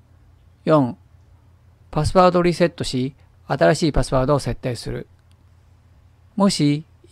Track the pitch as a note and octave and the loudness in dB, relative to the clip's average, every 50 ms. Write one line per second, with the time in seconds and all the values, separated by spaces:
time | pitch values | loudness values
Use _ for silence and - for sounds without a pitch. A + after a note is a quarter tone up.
0 | _ _ _ _ _ _ _ _ _ - _ _ - - D#3+ D3+ C3+ A#2+ - - | _ _ _ _ _ _ _ _ _ -20 _ _ -2 2 2 2 2 0 -4 -10
1 | _ _ _ - _ _ - - _ _ _ _ _ _ _ _ _ _ - D#3 | _ _ _ -20 _ _ -20 -20 _ _ _ _ _ _ _ _ _ _ -6 -4
2 | D3+ - - F#3+ F3+ F3+ F3 F3+ E3+ F3 E3 - F3+ E3 - - C3 - - B2+ | -2 0 4 4 4 4 4 2 0 0 0 0 -2 -2 -2 -4 -8 -6 -4 -4
3 | B2+ C#3 - _ - _ _ _ _ - C#3+ C#3 E3 E3+ E3 - F#3 D#3 - C#3+ | -4 -6 -8 _ -20 _ _ _ _ -6 -2 2 2 2 2 2 0 0 0 0
4 | B2+ - - C3 C3 C3 D3 C3+ - B2+ A2 - - C3 A#2+ G#2+ - B2+ A#2+ B2+ | -2 0 0 0 0 0 0 -2 -2 -4 -8 -6 -6 -8 -8 -8 -10 -10 -10 -12
5 | - - - _ _ _ _ _ _ _ _ _ _ _ _ _ _ _ _ _ | -12 -16 -20 _ _ _ _ _ _ _ _ _ _ _ _ _ _ _ _ _
6 | _ _ _ _ _ _ - - G3 G3+ - - D3+ C#3+ D3 D3+ D#3 _ _ _ | _ _ _ _ _ _ -2 0 0 2 2 2 0 0 0 -2 -6 _ _ _
7 | _ - | _ -10